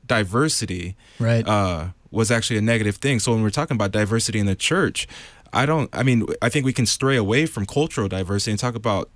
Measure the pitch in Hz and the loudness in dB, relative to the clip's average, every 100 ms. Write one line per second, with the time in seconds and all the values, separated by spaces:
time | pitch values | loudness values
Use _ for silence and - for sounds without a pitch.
0 | - 113 95 117 156 - 113 90 87 98 | 2 0 2 0 0 0 -4 -6 -8 -12
1 | - - 117 117 110 104 95 82 85 - | -20 -2 2 2 2 2 2 -2 -6 -10
2 | - 101 107 117 - 110 110 117 107 101 | -6 -2 2 2 0 0 2 2 0 -2
3 | 135 123 127 113 107 147 156 113 101 107 | -2 0 2 2 2 0 -2 0 0 0
4 | 104 113 - 107 101 95 - 180 143 - | 0 0 0 0 0 0 0 2 0 -2
5 | - - - - - - 139 156 120 - | -10 -14 -20 -20 -4 0 2 0 -2 0
6 | 131 120 - - 117 151 131 131 113 - | 2 2 0 -2 0 0 0 0 0 0
7 | 135 135 101 120 160 - 98 143 160 - | 2 2 2 2 0 -2 -2 -2 -2 -2
8 | 98 95 90 101 113 104 123 110 113 98 | -2 -2 -2 -2 -2 -2 -2 -2 -2 -2
9 | - | -4